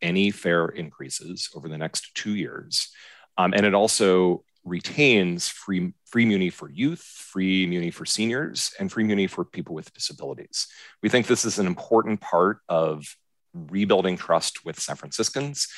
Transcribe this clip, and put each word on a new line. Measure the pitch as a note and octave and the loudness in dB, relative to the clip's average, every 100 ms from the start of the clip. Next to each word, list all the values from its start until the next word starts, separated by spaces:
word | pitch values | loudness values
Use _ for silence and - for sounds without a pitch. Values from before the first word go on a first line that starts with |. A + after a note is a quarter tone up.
any | E2 F#2 G2+ | -2 2 2
fare | G2+ F2+ E2+ E2 | 0 0 2 2
increases | - D#2+ - C2+ - D#2 F2+ - | -4 -12 -12 -10 -10 -10 -10 -10
over | D2+ D2+ | -10 -10
the | D#2 | -8
next | D#2+ - - - | -6 -8 -10 -8
two | - G#2 | -4 -4
years. | - - - - - - - - _ - | -4 -8 -6 -4 -4 -10 -20 -20 _ 0
Um, | F2+ | 2
and | G2 G#2 | 4 4
it | |
also | G2 G#2+ - G2+ F#2 F2+ E2+ - _ | 4 4 4 4 6 4 2 -4 _
retains | F2+ F2 - - C#3+ A2+ F2+ F2 - | -10 -8 -6 2 4 4 4 0 -6
free, | - - F#2 F2+ - _ | -8 -4 -2 -2 -6 _
free | A#2 A#2 | 2 4
Muni | G2 F2+ | 4 0
for | - D2+ | -4 -10
youth, | C#2+ C3+ E3 | -2 -2 -2
free | - - - F#2+ F#2 F#2 F#2 | -10 -20 -8 -2 0 2 0
Muni | F2 E2+ | 0 -4
for | - E2 | -6 -4
seniors, | - A2 B2 D#3 - - - | -2 0 -2 -4 -4 -6 -4
and | G2 | -6
free | A2+ G#2+ | 0 0
Muni | G2+ F#2 | 2 0
for | - F2 | -2 -8
people | - - | -8 -10
with | D#2+ - | -10 -12
disabilities. | - - C#2 C#2 C#2 C#2+ - - - - - | -10 -10 -8 -10 -10 -10 -8 -8 -12 -20 -4
We | A2 | 2
think | B2 A2+ | 2 4
this | A#2 A#2 | 2 2
is | G2 | 0
an | F#2+ | 0
important | F2+ - A2+ A2 G#2+ | -2 2 2 4 -2
part | - E2+ F#2 G#2+ - | 0 2 4 0 -2
of | E2+ D#2+ D#2 D2 - _ _ _ | 0 0 -2 -10 -20 _ _ _
rebuilding | F2 D2+ F#2+ G2+ G2 F#2 F2 | -18 -6 -2 2 4 2 -2
trust | - E2 - - - | 2 2 0 -6 -10
with | D#2 | -8
San | - C#2+ | -8 -10
Franciscans | D2 - A2 C3+ C#3+ C#3 - | -8 -4 -4 -4 -6 -4 -6